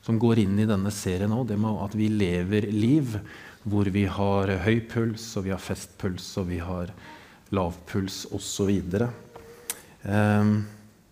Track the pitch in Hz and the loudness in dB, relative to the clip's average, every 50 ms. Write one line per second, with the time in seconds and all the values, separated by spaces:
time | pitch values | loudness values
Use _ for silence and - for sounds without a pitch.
0 | _ - 113 110 117 117 113 113 104 95 98 101 110 110 107 95 95 101 101 - | _ 0 2 4 4 4 4 4 4 4 4 2 4 4 2 2 0 -2 -4 -4
1 | - 98 90 90 98 104 110 120 131 113 104 101 107 110 104 87 98 104 104 107 | -4 -2 -2 0 0 0 0 0 -2 -2 -2 -2 0 -2 -2 -4 -6 -4 -2 0
2 | 107 107 107 104 101 87 87 87 90 92 104 107 104 104 107 107 104 113 143 160 | 0 2 2 2 2 2 2 0 0 2 2 0 0 0 0 2 4 4 4 4
3 | 139 120 110 104 - - - - - - - - - 107 101 101 101 98 92 101 | 2 0 -4 -6 -8 -10 -18 -18 -20 -20 -20 -10 -4 0 2 2 2 2 2 2
4 | 101 95 95 101 98 101 98 98 98 98 98 92 82 110 113 117 113 - - 120 | 2 2 0 0 0 2 2 2 2 0 0 0 2 2 2 2 0 -2 -4 -2
5 | 113 113 110 113 - - - 104 92 95 95 90 - - 92 - - - - - | -2 -2 -4 -6 -10 -8 -6 -6 -4 -4 -4 -6 -6 -8 -8 -8 -8 -16 -12 -6
6 | - 101 92 95 - - - 101 95 87 90 85 82 90 92 90 90 87 - - | -4 -4 -4 -4 -10 -8 -6 -4 -4 -2 -4 -4 -4 -4 -6 -6 -6 -8 -10 -14
7 | - - - - - - - - - - 107 98 90 85 85 - - - - 101 | -18 -20 -20 -20 -20 -20 -20 -20 -8 -2 0 0 0 0 -4 -8 -14 -4 -2 -2
8 | 95 92 - - - - - 95 - - - - 101 95 101 92 82 85 90 104 | -2 -2 -6 -8 -10 -8 -8 -8 -8 -8 -2 0 2 2 2 2 0 -2 0 0
9 | 117 120 113 - - - - - - - - - - - - - - - - - | 0 -2 -4 -10 -16 -20 -20 -20 -20 -20 -20 -20 -12 -12 -12 -12 -12 -20 -20 -12
10 | - 98 101 107 104 104 104 104 104 107 107 107 104 - - - - - - _ | -6 0 2 4 4 6 6 6 6 4 4 2 0 -4 -10 -20 -20 -20 -20 _
11 | _ _ | _ _